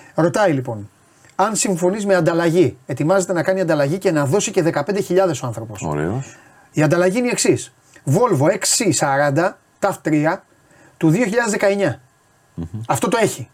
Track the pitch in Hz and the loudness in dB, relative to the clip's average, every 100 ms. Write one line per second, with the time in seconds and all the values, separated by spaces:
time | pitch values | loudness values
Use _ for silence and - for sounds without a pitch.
0 | - - 170 - 196 139 127 110 101 _ | -12 -2 0 2 2 0 -4 -10 -12 _
1 | _ _ _ - 226 208 220 175 180 214 | _ _ _ -2 -2 0 -2 0 0 0
2 | 202 185 151 165 170 170 139 - - 143 | 0 2 2 2 2 4 2 0 -10 -4
3 | 151 196 185 175 151 190 170 156 139 185 | 0 2 0 -2 0 0 0 0 0 0
4 | - 156 139 196 - 196 165 156 147 202 | 0 0 2 0 0 0 0 -2 -4 -4
5 | - 180 185 147 127 113 113 107 80 73 | 0 2 2 0 -6 -8 -12 -10 -6 -4
6 | 80 120 135 - - - _ 147 151 175 | -2 -4 -8 -18 -20 -20 _ 0 2 4
7 | 180 220 247 202 208 131 - _ _ - | 2 0 -2 -2 0 0 -2 _ _ -14
8 | - 156 247 156 151 208 - - 214 - | 0 2 2 2 2 0 -2 0 0 0
9 | 147 139 147 143 180 - _ - - - | 0 2 2 2 0 -4 _ -4 -2 -2
10 | - 156 151 302 _ _ _ _ - - | -2 0 0 -2 _ _ _ _ -20 -2
11 | 160 175 240 233 226 202 202 202 180 120 | 2 2 2 0 0 0 0 2 -2 -4
12 | _ _ _ _ _ - 82 107 110 - | _ _ _ _ _ -12 -10 -10 -6 -4
13 | 220 190 208 - 123 | -2 0 0 -2 -14